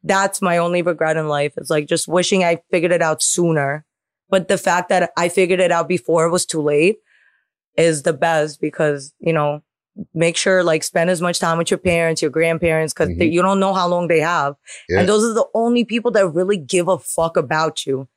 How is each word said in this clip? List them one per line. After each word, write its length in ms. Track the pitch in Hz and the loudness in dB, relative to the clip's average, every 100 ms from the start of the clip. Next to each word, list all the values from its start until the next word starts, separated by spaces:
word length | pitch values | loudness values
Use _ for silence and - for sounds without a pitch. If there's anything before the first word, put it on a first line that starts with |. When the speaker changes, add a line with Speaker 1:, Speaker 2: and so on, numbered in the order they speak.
Speaker 1:
that's 380 | - 190 196 - | 0 0 0 -2
my 160 | 185 170 | 0 0
only 240 | 170 175 | 0 0
regret 360 | 170 160 160 160 | -2 0 0 0
in 100 | 156 | -2
life. 260 | 147 147 - | -2 -2 -6
It's, 140 | - | -2
like, 160 | 156 147 | -2 0
just 220 | 165 - | -4 0
wishing 360 | 175 180 196 | 0 2 2
I 200 | 175 170 _ | 2 -2 _
figured 200 | 180 170 | -2 0
it 120 | 170 | 0
out 180 | 165 156 | 0 -2
sooner. 640 | - - 170 160 139 147 _ _ _ _ _ | -2 0 0 0 -2 -6 _ _ _ _ _
But 200 | 190 170 | -2 0
the 100 | 190 | -2
fact 320 | - 175 180 | 0 -2 0
that 220 | 185 175 - | 0 0 -2
I 140 | 175 | -2
figured 300 | 185 180 180 | 0 2 2
it 120 | 180 | 2
out 160 | 170 151 | 0 0
before 380 | 175 - 165 165 | -2 0 2 2
it 60 | |
was 160 | 175 - | 0 -2
too 140 | 165 | -2
late 340 | 147 147 170 220 _ _ _ _ _ _ _ - | 0 2 2 0 _ _ _ _ _ _ _ 0
is 240 | 165 156 | 2 2
the 120 | 170 | -2
best 460 | 143 170 160 151 147 | 0 0 0 -2 -4
because, 540 | 151 - 151 143 135 _ | -8 -2 -2 -2 -8 _
you 120 | 165 | -2
know, 280 | 160 147 147 _ _ _ - 175 165 | 0 0 -4 _ _ _ -18 -12 0
make 200 | 170 170 | 0 0
sure, 280 | - 185 | 0 2
like, 180 | 175 160 | 2 0
spend 280 | - 180 170 | 0 -2 0
as 100 | 180 | 0
much 160 | 175 175 | -2 -2
time 220 | 170 165 | -2 0
with 100 | 170 | -2
your 80 | 175 | -2
parents, 420 | 185 170 165 160 | 0 2 0 0
your 120 | 156 | -2
grandparents, 640 | 143 165 165 170 160 160 | 0 0 0 0 0 -2
'cause 160 | - 160 | -2 -2
Speaker 2:
Mm-hmm. 100 | 85 | 0
Speaker 1:
they, 60 | 165 | 0
you 160 | 170 | 2
don't 160 | 185 196 | 2 2
know 160 | 190 190 | 2 0
how 120 | 175 | 0
long 200 | 175 170 | -2 0
they 140 | 165 | 0
have. 340 | 156 175 143 143 - - - | 0 -2 -2 -6 -20 -20 -4
Speaker 2:
Yeah. 120 | 92 | 0
Speaker 1:
And 60 | 185 | 2
those 160 | 214 | 2
are 100 | 233 220 | 2 0
the 100 | 190 | -2
only 320 | 220 233 240 226 | 0 0 0 0
people 240 | 233 233 | -2 0
that 140 | 214 185 | 2 2
really 280 | 156 185 202 | 0 0 -2
give 300 | 131 180 170 | 0 -2 0
a 100 | 180 | -2
fuck 400 | - - 165 165 | -4 -2 0 0
about 480 | 143 156 160 147 - | -2 -2 -2 -4 -6
you 220 | 131 135 | -6 -6